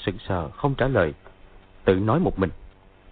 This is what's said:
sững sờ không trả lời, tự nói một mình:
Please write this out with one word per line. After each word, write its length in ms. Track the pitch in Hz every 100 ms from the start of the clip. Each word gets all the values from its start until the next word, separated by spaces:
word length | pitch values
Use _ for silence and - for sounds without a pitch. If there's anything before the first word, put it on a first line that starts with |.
sững 140 | - 90 -
sờ 200 | 95 78
không 260 | - 143
trả 140 | 135 131
lời, 260 | 123 80 71 - - - - - -
tự 100 | -
nói 260 | 95 110 139
một 180 | 156 -
mình: 120 | 92 - - - - _ -